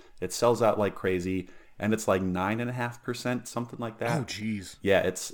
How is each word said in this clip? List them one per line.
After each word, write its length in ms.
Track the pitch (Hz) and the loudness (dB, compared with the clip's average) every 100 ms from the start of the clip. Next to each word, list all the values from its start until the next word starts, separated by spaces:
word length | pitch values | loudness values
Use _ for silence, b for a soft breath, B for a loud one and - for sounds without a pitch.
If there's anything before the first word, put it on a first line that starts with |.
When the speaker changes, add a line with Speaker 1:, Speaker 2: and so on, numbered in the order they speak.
| B B | B B
Speaker 1:
It 120 | 90 | -6
sells 300 | - 117 110 | 2 4 6
out 160 | 113 101 | 4 4
like 160 | 101 | 2
crazy, 540 | - 98 92 90 95 90 B B B | 0 0 0 0 -4 -6 B B B
and 140 | 104 | 0
it's, 140 | 110 107 | 0 2
like, 160 | 98 | 2
nine 380 | 95 90 95 113 | 2 0 0 -2
and 100 | 120 | -4
a 40 | |
half 280 | 127 120 120 | -4 -6 -6
percent, 460 | - 120 123 123 - | -8 -6 -2 -4 -4
something 300 | 117 120 - | -8 -8 -8
like 180 | 117 110 | -8 -4
that. 220 | 117 127 | -2 -2
Speaker 2:
Oh, 40 | |
jeez. 520 | 120 95 107 104 92 - | -2 -6 -4 -4 -8 -4
Speaker 1:
Yeah, 180 | 95 95 | 4 4
it's, 320 | 92 90 - | 4 -2 -6